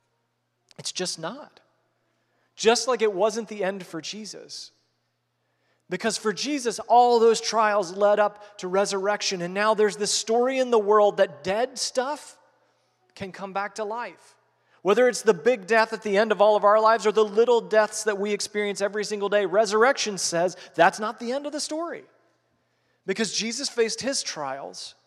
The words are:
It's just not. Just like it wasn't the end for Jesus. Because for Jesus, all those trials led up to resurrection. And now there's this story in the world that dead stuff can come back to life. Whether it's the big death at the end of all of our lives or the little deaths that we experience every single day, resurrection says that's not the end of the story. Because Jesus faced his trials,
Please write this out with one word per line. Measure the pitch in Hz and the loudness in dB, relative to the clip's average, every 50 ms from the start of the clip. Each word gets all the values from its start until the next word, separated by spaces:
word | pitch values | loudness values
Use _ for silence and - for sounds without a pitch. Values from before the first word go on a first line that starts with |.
| _ _ _ _ _ _ _ _ _ _ _ _ _ _ _ - | _ _ _ _ _ _ _ _ _ _ _ _ _ _ _ -14
It's | 143 - | -12 -12
just | - - 180 175 - 165 | -10 -8 -8 -8 -8 -10
not. | 160 170 233 285 285 - _ _ _ _ _ _ _ _ _ _ _ _ _ _ _ _ _ _ _ _ _ | -10 -12 -12 -14 -18 -20 _ _ _ _ _ _ _ _ _ _ _ _ _ _ _ _ _ _ _ _ _
Just | - - 220 240 233 - | -2 2 2 2 2 2
like | 269 247 208 | -2 -2 0
it | 226 214 | 0 -2
wasn't | 202 180 208 220 196 233 220 - | 0 0 -2 -2 -2 -4 -8 -10
the | 220 208 185 | -8 -6 -6
end | 185 196 196 175 | -6 -6 -6 -10
for | - - 160 | -12 -14 -12
Jesus. | 147 - - 214 220 180 - - - - - - - - _ _ _ _ _ _ _ _ _ _ _ _ _ _ _ _ _ _ _ _ _ _ _ - | -12 -12 -14 -14 -14 -16 -16 -18 -18 -18 -18 -18 -18 -20 _ _ _ _ _ _ _ _ _ _ _ _ _ _ _ _ _ _ _ _ _ _ _ -12
Because | 175 180 - 226 196 | -8 -6 -4 -4 -4
for | - - 214 | -4 -4 -4
Jesus, | 196 151 208 262 302 277 240 233 190 - | -4 -4 -4 -6 -6 -4 -4 -6 -6 -6
all | 208 - 226 240 247 240 240 233 | -2 2 4 4 6 6 4 6
those | 226 233 220 226 | 6 4 4 2
trials | - - 214 226 220 214 202 208 190 160 185 | 0 -4 0 2 2 2 2 0 -2 -2 -2
led | 196 208 202 208 208 | 2 2 4 4 4
up | 208 202 208 - - - - | 2 0 -2 -6 -20 -20 -16
to | - 185 | -12 -8
resurrection. | 180 180 196 208 190 202 196 190 202 208 202 - - 196 180 | -2 0 0 0 0 -2 -4 -2 -2 -2 -2 -4 -4 -4 -4
And | 175 175 | -6 -6
now | 180 196 208 220 220 | -4 -2 0 2 2
there's | 202 214 208 175 165 | 4 2 2 0 -2
this | 208 196 | -4 -2
story | - - - - 226 240 240 262 269 262 | -2 -2 -2 0 0 2 2 2 2 0
in | 254 247 | 0 2
the | 233 220 | 2 2
world | 202 202 214 214 208 202 175 180 | 4 4 4 6 6 4 4 2
that | 196 185 156 127 - | 0 0 -2 -6 -6
dead | 185 196 220 254 262 262 220 | -4 -2 -2 -2 -4 -4 -6
stuff | - - - 254 247 269 302 269 - - - _ _ _ _ _ _ _ _ _ _ _ _ _ _ _ - | -8 -6 -4 -4 -4 -4 -4 -8 -10 -18 -20 _ _ _ _ _ _ _ _ _ _ _ _ _ _ _ -18
can | - 196 190 | -14 -14 -14
come | 170 175 196 196 | -12 -12 -12 -8
back | 185 196 202 208 202 | -6 -6 -6 -6 -8
to | - 220 | -8 -8
life. | 202 220 240 240 196 160 _ _ _ _ _ _ _ _ _ _ _ _ _ | -8 -8 -8 -10 -12 -14 _ _ _ _ _ _ _ _ _ _ _ _ _
Whether | - 175 208 226 254 247 | 2 2 4 6 6 4
it's | 202 - | 2 2
the | - 214 202 | 2 2 2
big | 160 147 240 254 214 185 | 2 4 0 0 0 0
death | 175 226 220 220 220 | 2 4 4 4 2
at | 226 190 | 0 -6
the | - 214 196 | -4 0 2
end | 196 226 220 | 2 2 2
of | 214 185 | 4 4
all | 202 214 214 | 4 4 4
of | 208 190 | 4 4
our | 202 208 220 | 4 4 6
lives | 220 220 226 226 190 | 6 4 4 4 2
or | 214 | 2
the | 185 220 | 2 2
little | 214 208 196 214 233 240 240 226 | 2 2 4 2 4 4 4 2
deaths | 196 170 208 220 214 208 - - - | 2 2 2 2 2 2 0 -6 -4
that | 214 208 | -2 -2
we | 196 202 208 | -2 -2 -2
experience | 208 196 - - - 208 208 202 196 180 | -2 -4 -4 -6 -4 -4 -4 -4 -4 -2
every | 202 208 196 214 202 | -4 -4 -2 -4 -6
single | 175 214 202 196 196 | -6 -6 -4 -2 0
day, | 196 208 202 | 0 0 0
resurrection | 175 175 208 226 190 208 214 226 262 269 - - 214 202 | 2 2 2 2 2 4 4 4 4 2 2 -2 -6 -6
says | 170 - - 170 165 175 180 165 - - - - | -6 -6 -4 -2 -2 -2 -2 -4 -8 -18 -6 2
that's | - 165 190 185 208 | 4 4 4 4 0
not | 214 214 226 - | -6 -8 -8 -8
the | 240 226 | -8 -6
end | 240 277 - | -6 -6 -6
of | 294 | -8
the | 277 294 | -8 -8
story. | - - 311 311 339 339 247 151 131 _ _ _ _ _ _ _ _ _ _ _ _ _ _ _ _ _ _ _ _ | -8 -6 -8 -8 -8 -8 -10 -14 -16 _ _ _ _ _ _ _ _ _ _ _ _ _ _ _ _ _ _ _ _
Because | 175 196 214 226 170 - | -8 -4 -4 -4 -4 -4
Jesus | 156 196 226 233 254 277 - | -6 -6 -6 -6 -8 -8 -6
faced | - 240 226 220 214 - | -2 -2 -2 -2 -2 -6
his | - 262 277 - | -6 -6 -6 -6
trials, | - - - 160 147 135 135 139 156 185 185 - - - - _ _ | -6 -8 -8 -8 -8 -8 -8 -10 -12 -14 -14 -16 -16 -18 -18 _ _